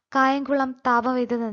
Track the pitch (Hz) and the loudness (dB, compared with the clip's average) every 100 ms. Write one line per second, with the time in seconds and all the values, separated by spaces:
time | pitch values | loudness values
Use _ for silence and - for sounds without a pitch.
0 | - 269 262 277 262 285 262 254 262 240 | -4 2 2 2 0 -2 -2 -4 0 0
1 | 240 254 240 240 226 | 2 -2 -2 -2 -4